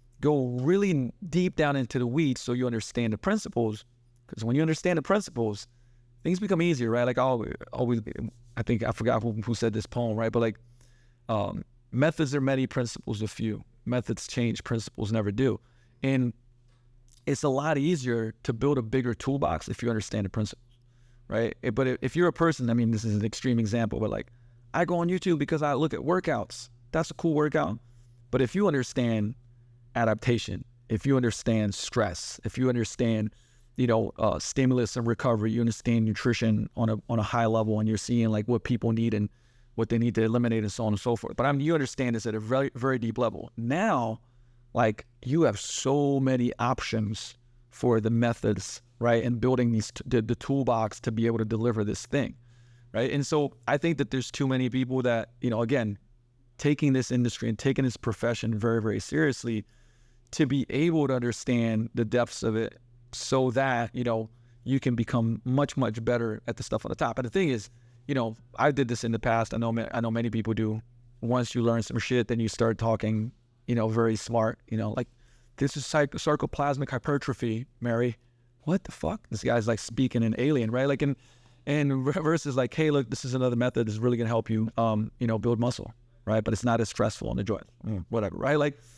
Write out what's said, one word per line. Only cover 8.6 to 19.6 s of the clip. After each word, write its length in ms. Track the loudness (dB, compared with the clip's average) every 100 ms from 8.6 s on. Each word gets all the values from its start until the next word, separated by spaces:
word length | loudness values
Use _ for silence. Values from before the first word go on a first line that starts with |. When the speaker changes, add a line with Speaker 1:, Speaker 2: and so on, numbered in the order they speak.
Speaker 1:
think, 220 | 0 0
I 80 | 0
forgot 320 | -2 0 0
who, 80 | 0 -2
who 120 | -4
said 180 | 0 0
this 120 | -2
poem, 320 | -4 -4 -2 -2
right? 140 | 0
But, 100 | 2
like, 180 | 0 -2 -12 -20 -20 -20 _ _ -4
um, 340 | -2 -2 -6 -10 -18 _
"Methods 440 | 2 2 2 0
are 60 | 0
many, 260 | 2 2 0
principles 560 | -2 -4 -6 -8 -4
are 40 | -6
few. 360 | -4 -4 -4 -10 _
Methods 420 | -4 -2 -2 -6 -6
change, 360 | -2 -2 -2
principles 480 | -4 -4 -6 -8 -2
never 200 | 0 0
do." 280 | 0 0 0 _ _ _ _
And 300 | 0 2 0 -4 _ _ _ _ _ -20 -20 -8
it's 180 | -4 0
a 60 | 0
lot 280 | 2 2 2
easier 560 | 2 0 0 0 -2 -4
to 100 | -6
build 240 | 0 2 2
a 40 |
bigger 320 | 0 0 0
toolbox 540 | -2 -2 0 0 0